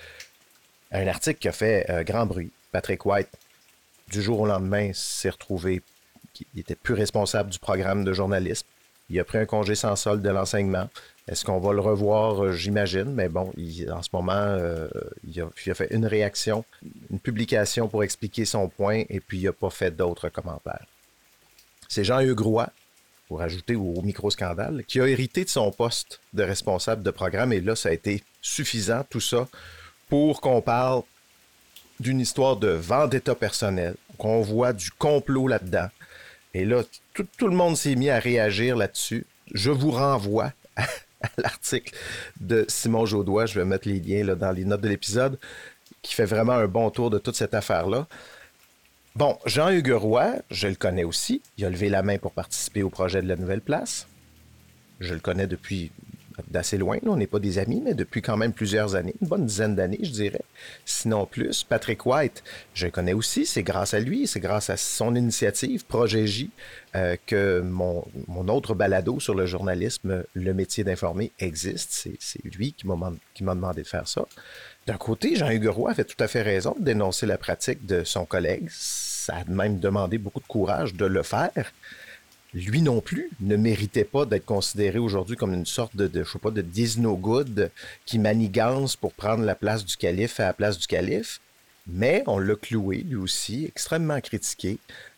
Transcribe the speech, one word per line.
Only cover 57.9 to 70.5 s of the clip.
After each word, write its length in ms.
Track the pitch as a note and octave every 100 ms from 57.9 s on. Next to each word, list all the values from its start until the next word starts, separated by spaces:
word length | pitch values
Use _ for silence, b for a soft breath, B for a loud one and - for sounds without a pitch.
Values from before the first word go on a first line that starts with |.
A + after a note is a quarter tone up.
depuis 300 | C3+ F#2+ A2+
quand 160 | A2+ G#2+
même 160 | A2+
plusieurs 400 | G#2+ G#2 G#2+ G#2+
années, 200 | F#2+ F2 -
une 80 | F3
bonne 160 | G3
dizaine 320 | B2 G2+ G#2+ G2
d'années, 220 | F#2 G#3+
je 100 | G3
dirais, 300 | G#2+ G2+ - - B B B B
sinon 400 | - A2+ G#2+ F#2+
plus. 360 | - - -
Patrick 440 | - A2+ - A2 -
White, 360 | C#3 C#3 - - B B
je 140 | - F2
le 40 |
connais 220 | F#2 F2+
aussi, 320 | G2+ A2+ -
c'est 180 | D3 -
grâce 300 | F2 F#2 G2
à 80 | G#2
lui, 260 | A#2+ A3+ C#4
c'est 140 | G2+
grâce 300 | F2+ G#2 -
à 80 | A2
son 360 | - - A#2
initiative, 680 | A#2+ A#2+ - G#2 G2 C3 B3
Projet 420 | - A2+ A2+ A2 G#2+
J, 220 | G#2 E3 - B B B
euh, 220 | F#2+ F2 F2 -
que 340 | G#2 G2 F2+
mon, 460 | F2+ F2+ F2+ F2 - - D2+
mon 200 | F2 F#2
autre 260 | B2+ -
balado 460 | G#2 G2+ F#2+ F2+ C#3
sur 140 | -
le 100 | F#2+
journalisme, 800 | F2+ F2 F#2+ F2+ G#2+ - F#2+ F#2 E2+
Le 220 | F#2 F#2